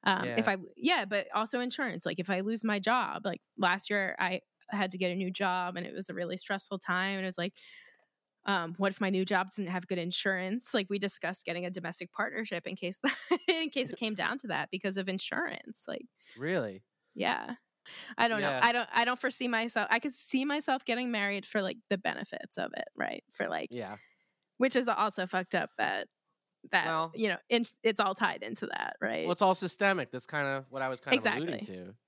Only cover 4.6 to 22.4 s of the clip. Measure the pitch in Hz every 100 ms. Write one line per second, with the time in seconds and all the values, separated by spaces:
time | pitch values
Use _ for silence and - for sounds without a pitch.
4.6 | - 202 190 190 180 180 185 185 196 180
5.6 | 180 180 175 - 190 190 175 180 - 196
6.6 | - 190 - 180 190 196 185 180 175 -
7.6 | - - - _ _ _ _ _ - 196
8.6 | 165 175 196 196 196 190 190 190 190 -
9.6 | 180 180 175 180 175 180 202 190 185 226
10.6 | - 240 196 202 196 - 170 190 - 170
11.6 | 180 180 170 160 180 - 226 - 226 175
12.6 | - 196 180 185 - - - 339 - 330
13.6 | 320 285 262 - 220 208 170 254 226 -
14.6 | - 196 196 190 190 190 - - 339 -
15.6 | - - - - - _ _ 117 143 185
16.6 | 110 95 _ _ _ - - 78 55 240
17.6 | _ _ - - - 226 233 214 196 131
18.6 | 240 240 220 226 233 254 262 - 247 233
19.6 | 233 226 208 233 294 - - 262 277 294
20.6 | 302 262 - 240 247 226 202 202 196 214
21.6 | 190 226 _ 190 127 67 - -